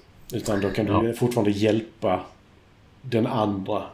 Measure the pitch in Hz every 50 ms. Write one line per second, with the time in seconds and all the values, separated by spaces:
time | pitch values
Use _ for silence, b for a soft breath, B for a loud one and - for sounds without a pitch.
0 | - - - - - - - - - 110 104 98 98 98 95 113 107 101 98 95
1 | 113 117 117 - 127 120 120 120 104 104 101 98 107 110 104 107 107 - - -
2 | 110 98 92 95 - - - - - - - - - - - - - - - -
3 | - 123 117 113 113 - - 110 107 104 101 98 95 101 104 95 95 -